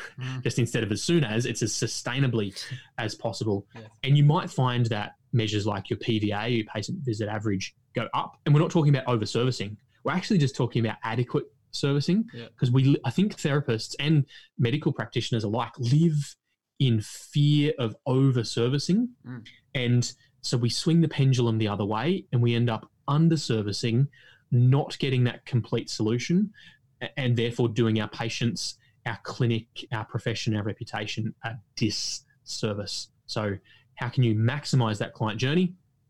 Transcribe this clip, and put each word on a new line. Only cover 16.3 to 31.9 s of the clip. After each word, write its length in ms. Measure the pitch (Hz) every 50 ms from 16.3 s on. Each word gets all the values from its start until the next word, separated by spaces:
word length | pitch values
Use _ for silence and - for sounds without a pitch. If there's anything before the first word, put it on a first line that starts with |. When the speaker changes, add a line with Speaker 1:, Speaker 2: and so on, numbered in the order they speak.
| - _ _ _ _ _ _ _ _ - 139
Speaker 2:
in 160 | 127 113 110
fear 720 | 104 - - - - - - 147 147 147 147 147 143 151 - -
of 160 | 123 110 - - -
over-servicing. 1000 | - 127 131 139 135 127 123 107 - - 117 117 120 135 143 - - 175 220 247 240 - _ -
Speaker 1:
Mm. 220 | 120 127 120 110 - - _ _ _ -
Speaker 2:
And 400 | 135 123 120 120 123 120 - - _ _ _ _ _
so 160 | - - - 120
we 120 | 117 120
swing 300 | - - - 165 160 170
the 80 | 165 156
pendulum 500 | - - 139 135 131 123 123 117 113 110
the 120 | 110 104
other 160 | 104 98 104
way 400 | 101 107 107 123 160 190 190 - -
and 100 | - 120
we 140 | 120 120 117
end 140 | 117 120 117
up 140 | 110 107 - - _ _ - -
under-servicing, 1000 | 139 151 165 165 165 151 - - 123 110 101 104 98 - - 117 110 123 139 139 _ - - - - _ _ -
not 480 | - 120 123 127 135 139 147 - - -
getting 240 | - 135 127 123 123
that 220 | 120 110 - -
complete 440 | - - 120 104 - - 117 - -
solution, 640 | - - 110 107 117 123 123 - 170 185 214 196 - - - - - _ _ _ _ -
a-, 160 | - - - -
and 200 | 135 123 120 113
therefore 320 | 117 120 117 - 123 113
doing 320 | 107 113 117 113 110 110
our 80 | 107 104
patients, 680 | - - 117 113 - - 120 117 92 - - - - _ _ _ _ _ -
our 120 | 123 110 - -
clinic, 440 | - - - 131 117 117 110 113 _ - - - - 123
our 120 | 110 110
profession, 500 | - - 117 - 120 110 - - 120 107 107
our 60 | 104
reputation 720 | 107 95 - 120 - - 107 110 107 - - 110 110 - _ -
a 80 | 113 110 120 - _ - -
disservice. 1300 | 120 107